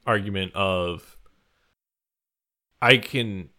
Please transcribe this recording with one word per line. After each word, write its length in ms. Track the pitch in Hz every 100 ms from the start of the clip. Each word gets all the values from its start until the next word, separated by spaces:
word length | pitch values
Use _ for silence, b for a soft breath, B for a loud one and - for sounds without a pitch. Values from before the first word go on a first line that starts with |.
| -
argument 460 | 107 101 98 92
of 600 | 95 95 92 87 87 - - - _ _ _ _ _ _ _ _ _ _ _ _ _ _ _
I 160 | 117 127
can, 500 | 104 135 113 98 80